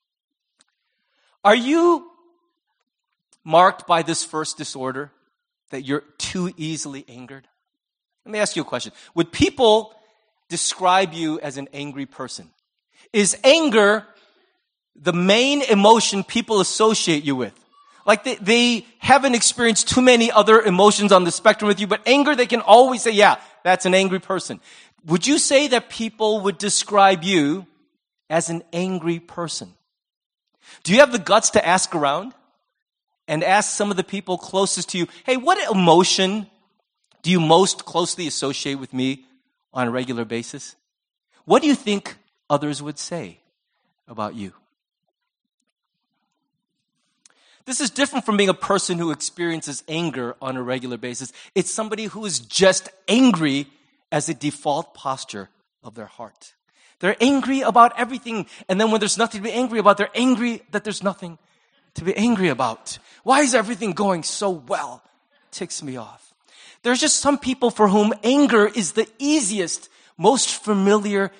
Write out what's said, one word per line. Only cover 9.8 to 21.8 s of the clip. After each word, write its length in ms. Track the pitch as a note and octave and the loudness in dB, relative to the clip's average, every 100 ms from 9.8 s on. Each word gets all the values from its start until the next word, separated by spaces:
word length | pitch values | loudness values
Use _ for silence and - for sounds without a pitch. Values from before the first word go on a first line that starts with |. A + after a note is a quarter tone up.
| G#3+ _ _ _ _ _ _ | 0 _ _ _ _ _ _
describe 640 | E3+ - - F#3 F#3 F#3+ | -6 -6 -2 2 2 0
you 260 | D#3+ D#3+ D#3 | -4 -6 -6
as 180 | D3 C3 | -8 -12
an 100 | C#3 | -14
angry 320 | C#3 C#3+ C#3 C3+ | -12 -12 -12 -14
person? 440 | - B2+ - E2+ _ _ _ _ _ _ | -14 -14 -14 -18 _ _ _ _ _ _
Is 240 | A3+ G3+ - | 0 0 2
anger 640 | C4 D#4+ D#4 A3 G3+ G#3+ G3+ _ _ _ _ _ _ _ _ | 4 4 4 4 4 2 -4 _ _ _ _ _ _ _ _
the 180 | _ D3 | _ -4
main 480 | F3 F#3 G#3+ C4+ C#4+ | 0 2 2 2 0
emotion 640 | B3 G3+ G3+ A3+ - G3 | 0 4 6 6 4 -4
people 360 | F#3 A#3 A#3 G#3+ | -4 -4 -2 0
associate 640 | F3+ - A3 A3 - D3+ | 0 2 2 2 0 -2
you 120 | D3 C3 | -2 -4
with? 220 | G#2+ - _ _ _ _ | -6 -10 _ _ _ _
Like 200 | - G#3+ | 0 0
they, 100 | C4 | 0
they 520 | A#3+ F#3+ A#3 A#3+ A#3 - _ | -4 2 2 2 0 -6 _
haven't 380 | G#3 B3+ C4+ A#3+ | 2 4 4 2
experienced 520 | - - A#3 A3 - | 0 0 0 0 0
too 140 | - | 2
many 280 | B3+ A#3+ A#3 | 4 6 4
other 300 | G#3+ G#3 A3 | 2 6 6
emotions 520 | G#3+ F3+ G#3 G3+ G3+ | 4 6 6 4 4
on 100 | F#3+ | 4
the 60 | F3 | 4
spectrum 380 | - A3+ G#3 G#3 | 2 2 2 0
with 120 | G3+ | 0